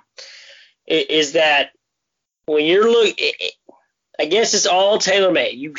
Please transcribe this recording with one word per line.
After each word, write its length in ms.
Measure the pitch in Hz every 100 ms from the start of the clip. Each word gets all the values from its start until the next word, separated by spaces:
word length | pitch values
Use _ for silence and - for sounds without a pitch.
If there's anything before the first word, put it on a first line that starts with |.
| _ - - - - - - _ -
i-, 160 | 160 139
is 240 | 151 147
that 380 | 160 156 143 135 _ _ _ _ _ _ _ -
when 180 | 151 156
you're 240 | 185 226
look-, 260 | 233 214 -
i-, 140 | 151 -
i-, 100 | - - _ - _ _ _ -
I 60 | 151
guess 300 | 196 226 220
it's 100 | 202
all 320 | 180 196 208
tailor-made. 600 | - 196 185 160 117 117
You 160 | 147